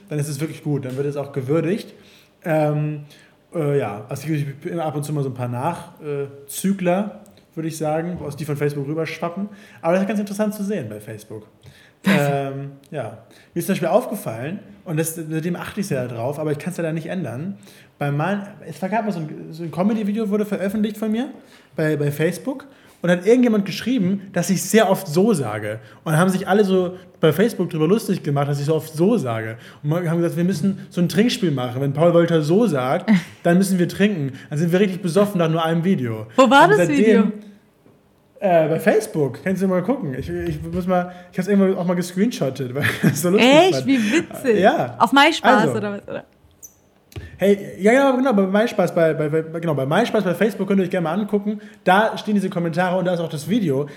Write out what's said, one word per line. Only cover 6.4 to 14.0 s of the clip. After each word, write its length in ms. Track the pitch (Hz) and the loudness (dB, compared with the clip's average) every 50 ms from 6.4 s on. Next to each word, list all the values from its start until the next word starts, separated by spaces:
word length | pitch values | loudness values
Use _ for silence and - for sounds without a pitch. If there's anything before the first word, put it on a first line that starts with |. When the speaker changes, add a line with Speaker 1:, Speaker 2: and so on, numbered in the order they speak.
| - - - - - 190 196 190 180 175 175 196 214 208 - - - - - - _ _ - | -18 -14 -14 -4 -2 -2 -2 0 0 0 0 0 0 -4 -8 -14 -20 -20 -20 -20 _ _ -12
Speaker 1:
würde 120 | 165 160 160 | -8 -8 -8
ich 100 | 151 - | -6 -4
sagen, 400 | 156 151 151 160 165 175 180 - 147 | -4 -2 -2 -2 -4 -4 -6 -8 -8
aus, 140 | 147 143 - | -10 -10 -10
die 80 | 156 | -8
von 100 | 147 147 | -8 -4
Facebook 320 | 143 147 147 147 143 135 135 | -2 -2 -2 -2 -4 -6 -6
rüberschwappen. 600 | 156 160 156 - - - - 170 170 196 202 208 - - - - - - | -4 -4 -4 -6 -6 -6 -8 -8 -6 -6 -8 -10 -10 -16 -20 -20 -20 -6
Aber 120 | - 165 175 | -2 0 0
das 100 | 190 196 | 0 0
ist 40 | 196 | 0
ganz 120 | 220 208 | -2 -4
interessant 320 | 208 202 202 202 214 208 208 | -4 -6 -4 -4 -2 -4 -2
zu 100 | - 196 | -4 -6
sehen 240 | 196 214 180 123 107 | -4 -4 -6 -6 -8
bei 140 | 104 107 | -12 -14
Facebook. 440 | - - 110 104 - - 104 110 - - _ _ _ - - - _ _ _ _ - | -12 -14 -14 -14 -14 -16 -16 -16 -16 -18 _ _ _ -20 -20 -20 _ _ _ _ -2
Ähm, 640 | 196 196 147 143 143 143 139 139 139 135 139 139 143 - - - - | 0 2 2 2 2 0 -2 -4 -6 -8 -10 -10 -12 -14 -18 -20 -12
ja. 260 | 160 143 117 107 104 - - _ - - - _ - | -10 -8 -8 -8 -10 -16 -20 _ -20 -20 -20 _ -8
Mir 60 | 170 | -8
ist 60 | 165 | -2
zum 80 | - 190 | -2 -2
Beispiel 140 | - 175 - | 0 0 2
aufgefallen, 720 | 180 233 | 2 2